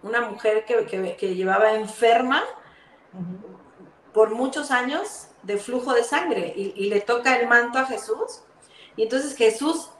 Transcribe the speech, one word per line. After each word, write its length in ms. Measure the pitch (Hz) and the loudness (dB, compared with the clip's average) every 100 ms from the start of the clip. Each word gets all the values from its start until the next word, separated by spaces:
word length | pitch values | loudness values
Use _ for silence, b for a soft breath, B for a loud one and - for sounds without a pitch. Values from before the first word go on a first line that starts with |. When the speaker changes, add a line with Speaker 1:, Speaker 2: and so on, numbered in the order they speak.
Speaker 1:
una 200 | 202 233 | -2 -2
mujer 420 | 226 202 220 214 | -2 -2 0 0
que, 220 | - 233 214 | 2 0 0
que, 300 | 190 180 - | -4 -4 -4
que 180 | 190 | -4
llevaba 380 | 185 185 196 214 | -2 0 4 4
enferma 680 | 220 214 - 233 233 254 294 480 - b b b b _ | 2 -4 2 4 4 4 0 -2 -12 b b b b _
Speaker 2:
Ujú. 440 | 185 175 190 208 185 - - - _ _ | -12 -12 -12 -16 -20 -20 -20 -20 _ _
Speaker 1:
por 160 | 214 220 | 4 4
muchos 400 | 226 262 294 285 | 4 -2 -4 -2
años 560 | 247 254 311 427 - - _ | -2 0 -4 -6 -12 -18 _
de 140 | 190 202 | -6 -6
flujo 340 | 220 247 254 | -4 -4 2
de 120 | 240 | 2
sangre 480 | 233 294 349 202 170 - | 2 -2 0 -2 -4 -6
y, 160 | 196 - | -8 -4
y 120 | 202 | 0
le 120 | 208 | 0
toca 360 | 214 240 254 247 | 0 0 2 2
el 120 | 240 | 4
manto 300 | 233 240 262 | 4 4 -2
a 60 | 262 | -2
Jesús. 560 | 214 - 220 440 - _ _ b b b - | -6 -6 -6 -6 -10 _ _ b b b -6
Y 60 | |
entonces 340 | 220 262 285 - | -2 -2 -4 2
Jesús 540 | 226 214 294 330 - | 2 4 -2 -2 -8